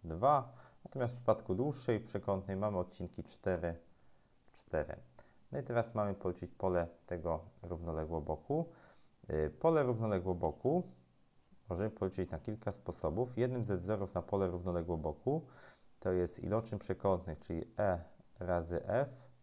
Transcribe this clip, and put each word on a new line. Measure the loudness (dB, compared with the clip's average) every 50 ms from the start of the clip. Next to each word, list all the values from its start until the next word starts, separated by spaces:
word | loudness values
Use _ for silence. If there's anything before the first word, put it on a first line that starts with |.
| -6
dwa, | -6 -4 2 4 4 4 4 2 -2 -12 -20 -20 -20 -20 -20 -20
natomiast | -12 -4 -2 -2 -2 -4
w | -4
przypadku | 2 2 2 2 2 -2 0
dłuższej | 0 0 0 -2 -4 0 0 0 0
przekątnej | 0 -4 -6 -6 0 0 0 0 0 -4 -2 0
mamy | 0 0 0 0
odcinki | -2 -2 -6 -10 -10 -8 -8 -10 -12
cztery, | -12 -14 -6 0 0 0 2 0 -2 -4 -4 -10 -20 -20 -20 -20 -20 -20 -20 _ _ _ _ _ -20 -20
cztery. | -20 -14 -2 0 0 0 0 -4 -12 -12 -20 -20 -20 -20 -20 -20 -20 -18 -8
No | -8 -8
i | -4
teraz | 0 2 2 2 2 2
mamy | 0 2 2 0
policzyć | 0 -2 -2 -2 -2 -6 -10
pole | -8 -2 0 4 4 4 2 2 -4 -16 _
tego | -6 -6 -2 0 0 0 0 -2 -8 -18 -14 -8
równoległoboku. | -8 -6 -6 -4 -4 -2 -2 -2 -2 -2 -4 -2 -2 -4 -4 -2 0 0 0 0 -2 -6 -20 -20 -20 -20 -20 -20 -20 _ _ -8 -2
Y, | 0 2 2 2 0 2
pole | 4 4 6 6 4
równoległoboku | 4 2 2 2 2 2 2 2 0 0 2 2 0 0 2 0 2 2 2 0 -2 -10 -20 -20 _ _ _ -20 _ _ -20 _ _ -20 -20 _ -4
możemy | -2 0 0 -2
policzyć | -2 -2 -2 -2 0 -2 -4 -2
na | -4 -6
kilka | -4 -6 -6 -4 -4 -6
sposobów. | -6 -6 -8 -8 -6 -2 -2 0 2 2 0 -2 0 0
Jednym | 0 0 2 -2 0
ze | 0 0 -2
wzorów | 0 0 0 0 -2 -2 -2
na | -4
pole | -2 0 2 2 2 2
równoległoboku | 0 -2 -2 0 0 0 0 0 -2 0 0 -2 -4 -2 0 0 0 0 -2 -6 -18 -20 -20 -20 -20 -20 -20 -20 -20 -4
to | 0 2
jest | 4 4 2 2 0 -4 -2
iloczyn | 2 2 2 2 0 -6 -6
przekątnych, | -2 -2 -4 2 4 4 4 4 2 -4 -8 -8
czyli | -6 -4 -4 -4 -4 -6 -2 0
E | 2 2 2 0 -2 -10 -18 -20 -20 -20 -12 -8
razy | -2 2 2 2 2 0 -2 -2 0 2
F | 2 2 2 2 -4 -14 -18 -20 -20 -20